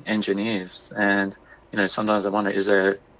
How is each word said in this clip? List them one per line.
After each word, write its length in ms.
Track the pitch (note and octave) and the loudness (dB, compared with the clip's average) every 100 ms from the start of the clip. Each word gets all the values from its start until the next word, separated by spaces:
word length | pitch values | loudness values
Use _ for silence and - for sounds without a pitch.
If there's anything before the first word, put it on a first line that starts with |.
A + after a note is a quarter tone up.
| - | -4
engineers. 840 | G#2+ G2+ G2 A2+ G2+ F2+ - - | -2 0 -2 -2 -4 -6 -10 -8
And, 440 | G#2+ G2+ G2+ G2 - - - _ | -2 0 2 0 -6 -20 -20 _
you 60 | G#2+ | -2
know, 100 | F#2 | 0
sometimes 380 | - G#2+ G#2 G2 | 0 0 0 0
I 40 | |
wonder, 200 | G#2 G2+ | 0 0
is 160 | G2+ G2 | 0 2
there 340 | G2 G2 G2 - | 4 4 0 -6